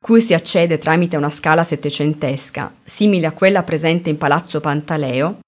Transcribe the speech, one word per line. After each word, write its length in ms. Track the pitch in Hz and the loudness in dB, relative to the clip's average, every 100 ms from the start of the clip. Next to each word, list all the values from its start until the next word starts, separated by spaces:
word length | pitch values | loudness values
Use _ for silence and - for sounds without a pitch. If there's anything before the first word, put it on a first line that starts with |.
cui 180 | - 226 | 4 4
si 140 | 226 | 4
accede 440 | 170 - 190 170 156 | 0 0 0 2 0
tramite 380 | 165 160 175 160 | 2 2 2 0
una 140 | 143 | -2
scala 340 | 147 160 160 | -2 0 2
settecentesca, 1080 | 165 151 147 - 147 151 139 135 - - 139 - | 2 -2 -4 -2 -2 -2 -4 -6 -8 -8 -10 -12
simile 420 | - - 208 190 160 | -12 0 2 2 0
a 60 | |
quella 300 | 151 190 196 | 2 2 2
presente 460 | 180 160 160 170 170 | 0 -2 0 0 -2
in 80 | 151 | -2
Palazzo 420 | 147 147 170 151 | 0 0 0 -6
Pantaleo 800 | 151 147 147 160 139 127 156 196 | -2 -4 -4 -4 -2 -2 -2 -4